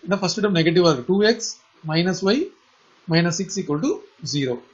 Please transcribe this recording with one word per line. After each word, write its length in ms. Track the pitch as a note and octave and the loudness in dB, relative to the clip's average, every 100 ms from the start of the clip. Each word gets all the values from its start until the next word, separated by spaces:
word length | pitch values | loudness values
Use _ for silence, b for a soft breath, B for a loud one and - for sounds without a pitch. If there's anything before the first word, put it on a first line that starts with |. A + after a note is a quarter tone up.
ஏன்னா 140 | F#3+ G3 | -4 -2
ஃபர்ஸ்ட் 180 | F#3+ F#3+ | -2 -2
டேர்ம் 160 | G#3 F3 | 0 2
நெகட்டிவா 300 | D#3+ E3+ F3 | 2 4 4
இருக்கு. 180 | C#3 B2 | 2 0
டூ 60 | G3 G#3 | 2 2
எக்ஸ் 200 | A#3 - - _ _ D#3 | 0 -4 -12 _ _ -4
minus 280 | D#3 F3 F3+ F#3+ | 0 0 0 0
y 40 | B3 F#4+ _ _ _ _ _ - | 0 -2 _ _ _ _ _ -2
minus 240 | E3 F3 E3 | 2 2 -2
six 180 | F#3+ G3 | -6 -6
equal 180 | D#3+ D3 C4 | -4 -2 -2
to 40 | G#4 - _ D3 | -4 -8 _ -8
zero. 200 | C#3+ C3+ A#2+ - | -4 -4 -6 -10